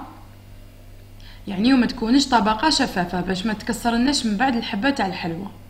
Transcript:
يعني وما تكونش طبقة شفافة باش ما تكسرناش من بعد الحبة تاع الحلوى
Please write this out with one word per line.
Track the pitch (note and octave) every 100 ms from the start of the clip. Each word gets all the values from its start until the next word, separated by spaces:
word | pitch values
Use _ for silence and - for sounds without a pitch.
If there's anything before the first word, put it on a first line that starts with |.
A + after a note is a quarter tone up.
| - - - - - - - - - - - - - - -
يعني | F#3 A3+
وما | C4+ A3+
تكونش | - A3 C4+ C#4
طبقة | A#3+ G#3 A3 D#4
شفافة | D4 A#3+ - F3+ F#3
باش | F3 F#3 A3+
ما |
تكسرناش | G#3+ - G#3+ A#3+ A#3 B3 C#4+ A3+
من | G3
بعد | C4 A#3
الحبة | A3 G3+ C4
تاع | C#4 G3
الحلوى | F3+ F3 E3 G3+ - -